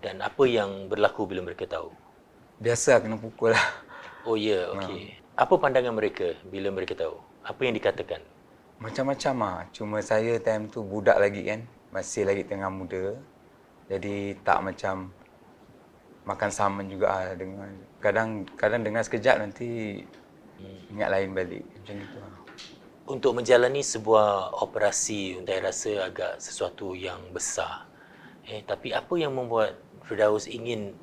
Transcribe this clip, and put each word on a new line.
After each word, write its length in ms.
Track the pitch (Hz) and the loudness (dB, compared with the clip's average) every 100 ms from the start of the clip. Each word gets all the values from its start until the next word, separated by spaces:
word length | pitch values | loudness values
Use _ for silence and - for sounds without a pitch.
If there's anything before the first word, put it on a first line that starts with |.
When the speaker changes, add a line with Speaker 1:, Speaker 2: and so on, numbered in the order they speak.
Speaker 1:
Dan 160 | 101 95 | -8 -6
apa 240 | 101 - | -6 4
yang 480 | 135 117 101 98 95 | 4 4 0 -4 -6
berlaku 320 | 101 104 - | 2 2 2
bila 160 | 104 92 | -4 -4
mereka 240 | 87 87 | -6 -8
tahu? 240 | - 80 82 - - - _ - - - | -6 -6 -8 -16 -20 -20 _ -20 -20 -4
Speaker 2:
Biasa 400 | 113 120 - 120 | 0 2 6 6
kena 160 | 107 110 | 6 -6
pukul 400 | 110 - 113 110 | -8 0 4 4
lah. 80 | - - - - - - - | 2 -2 -14 -18 -16 -10 -2
Speaker 1:
Oh, 80 | 110 | 0
ya, 320 | 107 98 90 | 2 0 0
Speaker 2:
Ha. 160 | 98 | -4
Speaker 1:
okey. 400 | 95 92 92 - - | -6 -8 -12 -18 -10
Apa 240 | - 127 - | 0 4 4
pandangan 400 | 143 131 123 110 | 6 4 2 0
mereka 400 | 104 - 90 80 95 | 0 0 -4 -4 -8
bila 240 | 98 98 | -4 -4
mereka 240 | 95 92 | -2 -6
tahu? 240 | 90 80 - - - | -4 -6 -6 -16 -16
Apa 240 | - - 131 | -12 -2 0
yang 80 | |
dikatakan? 480 | 110 107 - 95 85 - - - - - - | 2 0 0 -6 -8 -10 -20 -20 -20 -20 -14
Speaker 2:
Macam-macam 560 | 110 131 135 139 151 127 | -10 -4 -2 0 0 0
lah. 160 | 104 87 90 | -2 -2 -10
Cuma 240 | - 104 107 101 | -8 -4 -4 2
saya 320 | 110 113 117 | 2 4 0
time 320 | 113 107 107 | 0 0 -2
tu 160 | 117 101 | -8 -6
budak 320 | 104 104 - | 2 6 8
lagi 240 | 101 101 | 6 2
kan. 240 | 92 107 117 - - | -4 -6 -8 -20 -10
Masih 400 | 95 92 - 98 | -8 -6 -2 2
lagi 160 | 101 - | 0 -2
tengah 240 | 98 98 | -4 -4
muda. 480 | 95 90 95 95 120 143 - - - - - - | -6 -6 -4 -4 -6 -12 -20 -20 -20 -20 -20 -6
Jadi 480 | 98 101 101 101 98 - | -6 -4 -4 -6 -4 2
tak 160 | - | 2
macam 480 | 95 - 98 95 92 - - - - - - - - - - - - | 2 -4 -4 -4 -8 -16 -20 -20 -20 -20 -20 -20 -20 -20 -20 -16 -8
makan 220 | 98 104 | -2 -2
saman 320 | 98 101 98 98 | 0 -2 -2 -8
juga 240 | 95 95 | 0 0
lah 240 | 98 92 | 2 -2
dengan, 320 | 92 95 98 98 98 - - | -6 -10 -10 -14 -14 -20 -2
kadang, 480 | 104 101 113 107 92 | 2 2 0 -2 -8
kadang 320 | - 107 120 107 | 0 2 2 0
dengar 160 | 110 | -2
sekejap 400 | 110 123 117 120 | -2 2 4 4
nanti 640 | 104 - 120 117 107 101 - - - - - - | 2 -6 -8 -6 -6 -8 -12 -20 -20 -20 -20 -20
Speaker 1:
Hmm. 320 | 95 95 - | -18 -18 -16
Speaker 2:
ingat 160 | 101 - | -4 0
lain 240 | 98 98 | 0 0
balik. 320 | 95 90 98 - - | -2 -4 -6 -14 -18
Macam 140 | - 101 | -14 -12
gitu 200 | 101 - | -12 -14
lah. 120 | 85 - - - - - - - - | -16 -18 -20 -20 -20 -20 -20 -20 -8
Speaker 1:
Untuk 220 | 131 131 | 2 2
menjalani 480 | 120 117 123 123 139 | 2 6 8 8 2
sebuah 720 | 135 113 110 110 107 101 92 - | -2 -2 6 8 8 4 0 -2
operasi, 800 | 104 110 104 - - 107 95 90 | -2 2 2 2 -2 -2 -4 -6
saya 180 | 90 95 92 | -4 -2 -2
rasa 260 | 92 113 101 92 | -2 -4 -2 -4
agak 240 | 95 90 - | -4 -6 -6
sesuatu 560 | - - 90 - 98 | -12 -4 -4 -4 -8
yang 400 | 92 92 90 90 | -6 -8 -10 -10
besar. 560 | 90 - - 85 - - - - - - - - | -8 -4 -4 -4 -6 -14 -20 -20 -20 -20 -20 -12
Eh, 160 | 107 | -12
tapi 320 | 104 101 123 | -6 -6 -4
apa 240 | - - 175 | -6 -2 -2
yang 160 | 151 | 0
membuat 480 | 131 123 113 107 - - - - | -2 0 2 2 -2 -18 -20 -8
Firdaus 400 | 107 107 107 - | 2 4 4 -2
ingin 480 | 120 117 113 101 92 | -8 -6 -4 -6 -10